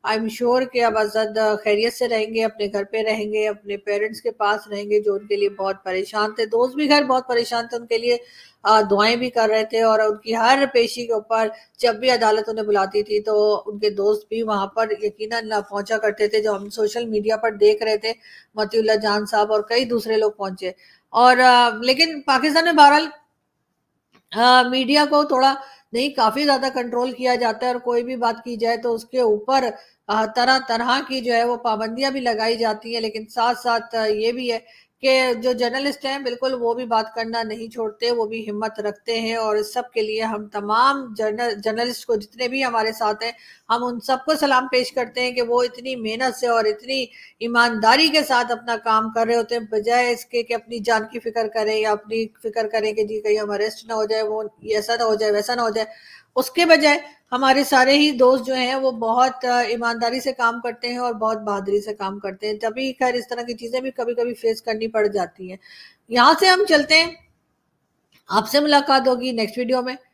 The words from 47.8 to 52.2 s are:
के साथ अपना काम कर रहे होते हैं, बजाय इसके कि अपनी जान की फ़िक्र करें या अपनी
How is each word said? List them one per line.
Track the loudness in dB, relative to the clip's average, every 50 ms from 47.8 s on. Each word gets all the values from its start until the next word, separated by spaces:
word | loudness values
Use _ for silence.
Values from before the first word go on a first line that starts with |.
| 4 4 6 6 4 4
के | 2 0
साथ | 2 2 0 0 2
अपना | 0 -4 -6 -4 -6 -6
काम | -4 0 0 0 2 0 0
कर | -2 -2 0
रहे | 2 0
होते | -2 0 -2 -4
हैं, | -6 -4 -4
बजाय | -4 -4 0 2 2 2 2 2
इसके | -2 -4 -6 _ -4 -4
कि | -2 -2 -6
अपनी | -6 -6 -8 -10 -6
जान | -2 0 0 0 0 -4
की | -10 -8
फ़िक्र | -8 -6 -4 -4 -4 -2
करें | -2 -2 -2 0 0 0
या | 0 0
अपनी | -2 -2 -4 -6 -4 -4